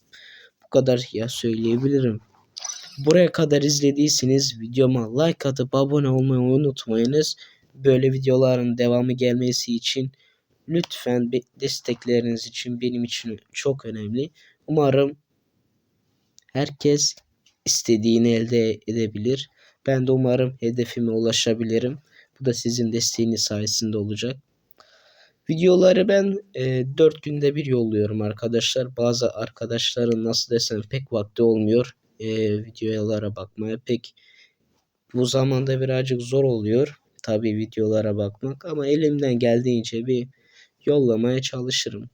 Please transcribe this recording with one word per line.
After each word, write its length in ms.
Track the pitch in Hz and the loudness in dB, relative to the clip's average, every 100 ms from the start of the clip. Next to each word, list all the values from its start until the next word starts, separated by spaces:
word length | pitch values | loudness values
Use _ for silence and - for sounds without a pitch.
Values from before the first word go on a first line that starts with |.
| _ - - - - _ | _ -20 -20 -20 -20 _
bu 60 | _ | _
kadar 400 | 139 127 123 127 | 2 2 0 -2
ya 160 | 104 117 | -6 -6
söyleyebilirim. 920 | - 117 113 113 120 135 139 127 107 _ _ _ - - - - - 143 | -4 -4 -2 0 2 2 2 2 -2 _ _ _ -14 -12 -12 -14 -4 4
Buraya 260 | 175 170 | 6 6
kadar 300 | - 156 147 | 2 2 4
izlediyseniz 960 | 147 143 143 139 147 - 127 135 135 117 | 2 2 2 2 2 2 2 2 0 -6
videoma 640 | 113 123 131 131 110 123 | -6 2 2 2 -2 0
like 260 | 165 165 139 | 0 0 -2
atıp 260 | 135 127 135 | -2 -2 0
abone 340 | 139 147 139 | 2 2 2
olmayı 320 | 131 131 127 | 2 2 2
unutmayınız. 960 | 123 135 147 135 - 113 120 147 151 - - _ _ 135 | 2 2 2 -2 -2 0 2 2 0 -4 -16 _ _ -2
Böyle 360 | 135 127 131 | 2 4 4
videoların 640 | 131 135 131 131 123 123 120 | 0 2 2 4 2 0 0
devamı 340 | 120 123 127 | 2 2 0
gelmesi 640 | 123 123 123 123 120 - 117 | 0 0 2 0 -2 -4 -4
için 360 | - 135 131 - _ _ _ _ - | -4 -4 -6 -8 _ _ _ _ -6
lütfen 640 | 165 170 - 127 123 120 | -4 -4 -6 -2 -2 0
be-, 100 | 127 - - | -2 -6 -8
destekleriniz 880 | 135 - - 117 123 120 117 113 117 | -6 -6 -6 -6 0 0 0 -4 -8
için 340 | - 123 120 | -12 -8 -4
benim 220 | 123 123 | -4 -4
için 360 | 120 - 120 107 _ | -6 -6 -8 -12 _
çok 340 | - 143 135 117 | -6 -4 -4 -6
önemli. 440 | 110 104 120 151 _ _ _ - | -8 -6 -6 -6 _ _ _ -4
Umarım 500 | 156 139 135 139 147 _ _ _ _ _ _ _ _ _ _ _ _ _ | 0 4 4 2 -2 _ _ _ _ _ _ _ _ _ _ _ _ _
herkes 600 | 131 147 143 151 147 - - _ _ _ _ - | -4 -4 0 2 2 0 -4 _ _ _ _ -4
istediğini 680 | - - 110 113 113 117 | -2 2 2 4 4 4
elde 460 | 113 113 120 110 107 - | 2 2 0 0 -2 -4
edebilir. 640 | 117 110 107 113 135 - _ _ _ - | -4 -2 -2 -2 -2 -6 _ _ _ -2
Ben 200 | 131 127 | 0 2
de 40 | |
umarım 460 | 131 127 127 127 131 | 2 2 2 0 -2
hedefime 520 | 117 120 117 123 113 | -4 -2 -4 -2 -2
ulaşabilirim. 840 | 113 113 113 117 113 113 113 123 139 _ _ _ - | 0 0 0 0 0 0 0 -2 -6 _ _ _ -6
Bu 60 | 131 | -2
da 80 | |
sizin 400 | 117 120 120 113 | -2 -2 -2 -2
desteğiniz 500 | 117 - - 113 110 | 0 -2 0 -2 0
sayesinde 540 | - 104 104 - 110 107 | -2 -4 -4 -4 -2 -4
olacak. 400 | 104 107 120 135 _ _ _ _ _ _ _ _ _ _ - | -4 -4 -6 -8 _ _ _ _ _ _ _ _ _ _ -6
Videoları 580 | 160 180 180 185 185 196 | 2 4 6 6 6 4
ben, 320 | 196 196 196 - - | 2 2 -2 -8 -6
e, 300 | 131 127 131 135 | -2 -2 -2 4
dört 240 | 160 - | 4 4
günde 340 | 151 147 143 147 | -6 -2 -2 0
bir 100 | 143 | 0
yolluyorum 560 | 123 113 107 104 110 | 0 2 0 0 -2
arkadaşlar. 760 | 104 104 113 117 113 131 127 123 | -4 -4 -2 0 0 -2 -4 -2
Bazı 340 | 120 120 120 | 0 0 -2
arkadaşların 920 | - 113 - 113 117 - - 120 113 | -4 -10 -8 -6 -4 -4 0 0 0
nasıl 320 | 113 113 - 117 | 0 -2 -2 -2
desem 260 | - 107 | -2 -6
pek 320 | 101 135 135 | -6 -8 -4
vakti 300 | 113 104 - | -4 -4 2
olmuyor, 480 | 117 110 107 117 123 - _ - | 2 4 4 2 0 -8 _ -12
e, 380 | 110 110 107 104 | -6 -2 0 -2
videolara 720 | 107 - 110 107 104 107 104 104 | -6 -8 -4 -2 -2 -4 -4 -8
bakmaya. 420 | 95 - 110 117 - | -12 -10 -8 -6 -4
Pek 300 | 117 - _ _ _ _ _ _ _ _ _ _ | -6 -6 _ _ _ _ _ _ _ _ _ _
bu 120 | 123 123 | -2 0
zamanda 560 | 131 131 131 135 131 | 0 0 0 -2 -2
birazcık 400 | 131 127 131 123 | -2 -2 -2 -4
zor 220 | 120 135 | -2 0
oluyor 580 | 135 113 104 117 151 - _ _ | 0 0 0 0 0 -4 _ _
tabii 340 | - 107 113 107 | -4 -2 0 -2
videolara 600 | 107 - 107 110 107 104 | -4 -2 0 0 0 -2
bakmak 480 | 101 - 135 135 180 | -4 -6 -10 -10 -8
ama 220 | 151 139 | -4 0
elimden 520 | 151 151 147 139 120 | 2 2 0 0 2
geldiğince 680 | 120 117 127 117 110 113 120 | 2 2 2 -2 -2 -6 -2
bir 220 | 123 123 _ _ _ _ _ - | -4 -4 _ _ _ _ _ 0
yollamaya 560 | 147 127 110 120 127 | 2 2 2 0 0
çalışırım. 680 | 131 131 123 123 117 107 120 | -4 -6 -6 -4 -6 -10 -16